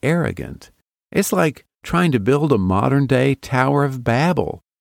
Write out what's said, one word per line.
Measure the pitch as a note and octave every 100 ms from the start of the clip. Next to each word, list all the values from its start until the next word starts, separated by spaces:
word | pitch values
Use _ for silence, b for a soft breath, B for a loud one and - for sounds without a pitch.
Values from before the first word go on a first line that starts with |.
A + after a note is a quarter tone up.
arrogant. | C3+ E3+ B2+ F2+ B1 - - _ _ _ _
It's | - G3+
like | F#3 E3 - _ _
trying | - E3+ F3
to | B2
build | G2 C#3+ D3+
a | A2+
modern-day | F#2 F#2+ C3 C#3 C3+ B2+ C3+
Tower | C3+ - B2+ C3 C#3+
of | C#3+ C3
Babel | A#2+ A#2+ E3+ D3 D#2+ - _ _